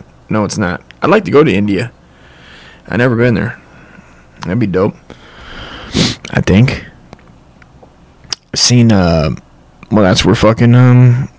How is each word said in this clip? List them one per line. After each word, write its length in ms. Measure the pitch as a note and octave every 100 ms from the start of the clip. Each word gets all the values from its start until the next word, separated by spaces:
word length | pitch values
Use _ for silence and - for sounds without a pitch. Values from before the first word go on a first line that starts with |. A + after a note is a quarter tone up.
| - _ _
No, 160 | A2
it's 140 | G#2 -
not. 240 | F2+ F2+ - -
I'd 80 | -
like 160 | G3 F3
to 40 |
go 140 | B2+
to 80 | D#3
India. 400 | F#2+ G#2 F#2+ A#2+ - _ _ - - - - - - -
I've 100 | A2
never 160 | B2+
been 200 | A2+ B2
there. 260 | G2+ A#2 - - - - - - _ _ _
That'd 180 | - G2+
be 80 | G#2
dope. 300 | F2+ G2+ - _ - - - - - - - - - - - -
I 100 | -
think. 440 | - F2+ C3 - - - _ - _ - _ _ _ _ - _ _ _ _ - _
Seen, 380 | - - B2 A#2
uh, 400 | G2+ F2 E2 D2+ B1 - - _ _ -
well, 100 | G#2
that's 220 | F#2 -
where 100 | -
fucking, 400 | A#2 G#2+ A2+ A#2+
um, 540 | B2 B2+ B2 B2+ B2 -